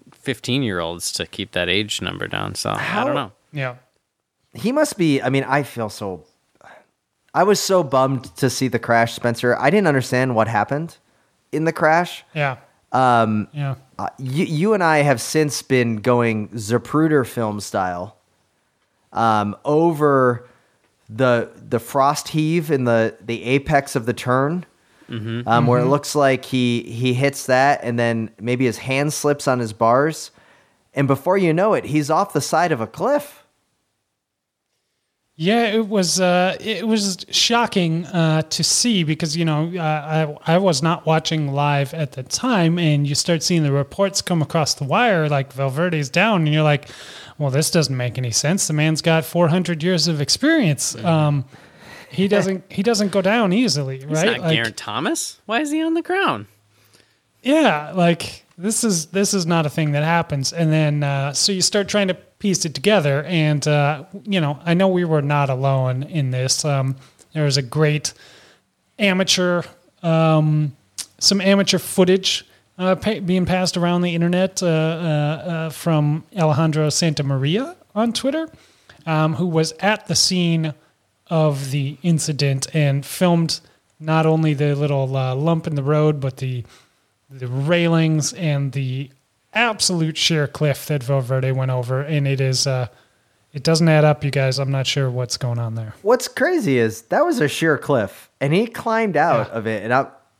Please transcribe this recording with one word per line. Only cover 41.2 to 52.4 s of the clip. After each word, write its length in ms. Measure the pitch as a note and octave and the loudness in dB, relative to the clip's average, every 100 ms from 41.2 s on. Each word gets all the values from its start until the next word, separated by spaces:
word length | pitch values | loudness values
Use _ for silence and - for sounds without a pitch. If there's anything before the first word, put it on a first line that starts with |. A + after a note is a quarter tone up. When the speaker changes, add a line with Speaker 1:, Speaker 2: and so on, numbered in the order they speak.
| - D#3+ C#3+ | 0 -2 -2
Speaker 3:
live 380 | C#3 D3 C#3+ C3+ D#3+ | 0 0 0 -2 -4
at 160 | D3 | -8
the 100 | - | -8
time, 560 | B2+ - B3+ A3+ E3 E3+ | -8 -4 0 2 2 2
and 300 | E3 D3 C#3+ | 2 2 0
you 80 | C#3+ | -2
start 260 | - E3 | 0 0
seeing 220 | - F3 | 0 0
the 80 | D3 | 2
reports 500 | C#3 C#3 - G3 F#3+ | 0 -2 -2 -2 -2
come 220 | - E3+ | -2 -2
across 320 | D3+ E3 D3+ - | 0 0 -2 -4
the 80 | |
wire, 440 | C#3 F3+ B3 F3+ D3+ | -2 0 2 2 0
like, 240 | C#3+ C3+ | -2 -4
Valverde's 600 | B2 C#3 C3 F3+ D#3+ C#3 | -4 -4 -2 -2 -2 -2
down, 320 | E3+ G#3+ G3 D#3 | 0 2 2 2
and 80 | |
you're 80 | D3+ | 2
like, 260 | D3+ D3 - - - - - - | 4 2 -2 -20 -20 -20 -18 -6
"Well, 100 | D3 | -2
this 220 | C3 D#3 | 0 0
doesn't 260 | F3 C#3+ C3 | 0 0 -2
make 220 | B2 - | -4 -4
any 100 | B2 | -4
sense. 380 | A2 D3 F#3+ - | -2 0 0 0
The 60 | |
man's 280 | D3+ D#3 D#3 | 0 2 2
got 240 | E3+ D#3+ D#3 | 2 2 0
four 220 | E3+ E3+ | 0 2
hundred 340 | F3 E3+ E3 | 2 0 -2
years 260 | E3+ F3+ F3 | 0 0 0
of 140 | D3+ | 0
experience." 720 | C#3+ - C#4+ E4 F#3+ C#3 - | -2 0 2 4 2 0 -4
Speaker 1:
Mm-hmm. 120 | - E3+ | -4 0
Speaker 3:
Um, 380 | D#3+ D3+ C#3+ C3 - - - - - - | 2 2 0 -4 -12 -20 -20 -20 -20 -14
he 160 | - G3 | -2 2
doesn't, 360 | G3+ | 2